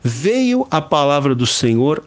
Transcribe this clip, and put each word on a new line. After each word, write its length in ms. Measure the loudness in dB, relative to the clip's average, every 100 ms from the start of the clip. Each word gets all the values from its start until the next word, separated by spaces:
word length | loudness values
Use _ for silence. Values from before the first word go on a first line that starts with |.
"Veio 640 | -6 -4 -2 0 0 0 0
a 80 | -4
palavra 560 | 0 0 2 2 0 0
do 100 | -2
Senhor 560 | 0 0 2 0 -2